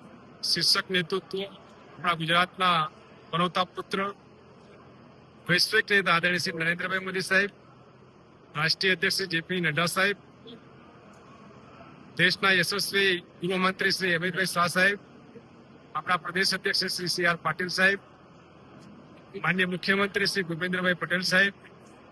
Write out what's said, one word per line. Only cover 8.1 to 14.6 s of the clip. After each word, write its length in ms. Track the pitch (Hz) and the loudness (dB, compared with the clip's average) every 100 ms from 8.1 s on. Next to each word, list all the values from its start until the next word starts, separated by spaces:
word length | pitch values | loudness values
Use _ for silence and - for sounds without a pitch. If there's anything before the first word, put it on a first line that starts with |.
| - - - - 147 | -20 -20 -20 -14 -4
રાષ્ટ્રીય 400 | 156 - 190 185 | -2 0 0 2
અધ્યક્ષ 220 | - - | 0 -2
શ્રી 100 | 190 | -2
જે 140 | 165 | -4
પી 200 | 165 185 | -2 -2
નડ્ડા 240 | 170 151 170 | 0 0 0
સાહેબ, 320 | 190 190 202 - - - - - - - - - - - - - - - - - - - - | 2 0 0 -8 -20 -20 -20 -20 -20 -20 -20 -20 -20 -20 -20 -20 -20 -20 -20 -20 -20 -20 0
દેશના 340 | 175 180 196 | 0 2 2
યશસ્વી 720 | 190 165 202 175 196 196 175 175 - | 4 2 -2 -2 0 2 0 -4 -8
ગૃહમંત્રી 480 | 175 185 185 190 190 | -4 0 0 0 -2
શ્રી 220 | 180 190 | 0 0
અમિતભાઈ 320 | 170 180 180 185 | 0 -2 -2 -2
શાહ 220 | 180 | 0